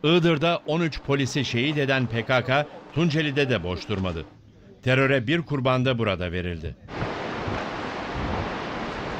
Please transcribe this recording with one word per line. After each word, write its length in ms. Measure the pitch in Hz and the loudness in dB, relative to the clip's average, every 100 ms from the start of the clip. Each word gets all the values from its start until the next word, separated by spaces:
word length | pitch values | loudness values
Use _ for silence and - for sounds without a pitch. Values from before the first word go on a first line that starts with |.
Iğdır'da 580 | 147 175 170 156 165 170 - | 6 4 6 4 2 0 0
on 140 | 156 | 0
üç 200 | 170 - | 0 -2
polisi 440 | - 139 131 147 | -2 0 2 0
şehit 340 | 123 120 139 147 | 0 0 0 0
eden 280 | 139 135 120 | 2 2 2
P 180 | 117 | -2
K 200 | 113 127 | 2 0
K, 220 | 117 135 147 - - | 4 0 0 -8 -8
Tunceli'de 560 | 139 170 147 151 139 139 | 0 2 2 0 2 2
de 120 | 113 | 2
boş 260 | 87 90 - | 0 -4 -2
durmadı. 360 | 101 95 82 - - - - - - | -2 -2 -4 -8 -18 -20 -20 -20 -6
Teröre 440 | 127 127 135 135 113 | 2 4 6 4 2
bir 160 | 165 | 0
kurban 420 | - 143 127 127 | 0 0 2 4
da 140 | 127 117 | 2 2
burada 340 | 110 92 90 | 0 0 -2
verildi. 440 | 87 87 85 78 64 - - - - - - - - - - - - - - - 107 - - - - - - - | -2 -4 -4 -8 -10 -12 -6 -6 -6 -6 -6 -4 -4 -6 -8 -8 -8 -6 -4 -4 -2 -4 -6 -8 -8 -8 -8 -8